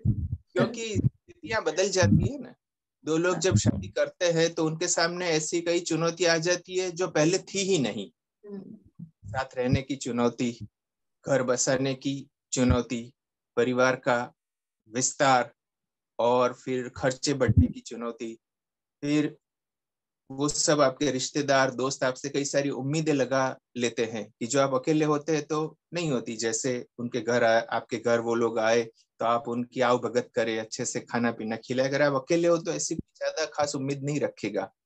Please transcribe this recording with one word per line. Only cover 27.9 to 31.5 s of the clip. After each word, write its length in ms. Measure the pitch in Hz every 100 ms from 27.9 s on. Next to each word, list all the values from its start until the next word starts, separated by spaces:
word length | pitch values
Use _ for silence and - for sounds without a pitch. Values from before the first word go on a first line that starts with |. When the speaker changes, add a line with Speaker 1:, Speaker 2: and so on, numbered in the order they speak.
| 113
Speaker 1:
घर 220 | 120 117
वो 160 | 117 117
लोग 240 | 117 113
आए 240 | 110 117 117 _ _ -
तो 60 | 113
आप 220 | 117 117
उनकी 340 | 120 120 131
आओ 180 | 120 123
भगत 300 | 113 120 120 -
करें, 240 | 113 110
अच्छे 260 | 110 - 120
से 140 | 123
खाना 320 | - 120 120
पीना 240 | 113 110